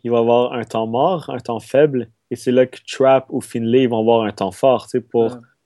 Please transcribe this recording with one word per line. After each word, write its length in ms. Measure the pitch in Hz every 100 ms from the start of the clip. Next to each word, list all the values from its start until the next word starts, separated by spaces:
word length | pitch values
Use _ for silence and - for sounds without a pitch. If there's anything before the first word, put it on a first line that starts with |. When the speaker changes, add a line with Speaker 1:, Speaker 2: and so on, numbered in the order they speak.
Speaker 1:
il 80 | 117
va 80 | 117
avoir 340 | 117 120 123
un 120 | 123 110
temps 200 | 113 113
mort, 460 | 120 160 180 143
un 80 | 131
temps 200 | 120 113
faible, 500 | - 135 151 131 113 _ _
et 40 | 120
c'est 160 | -
là 160 | 123 127
que 100 | - -
Trapp 380 | - 131 135 -
ou 120 | 135
Finlay 460 | - 120 113 123 127
vont 120 | 113
avoir 240 | 110 117
un 80 | 107
temps 200 | 101 95
fort, 320 | - 135 120
tu 80 | -
sais, 100 | 127
pour 300 | 120 117 113
Speaker 2:
Ouais. 60 | 123 - _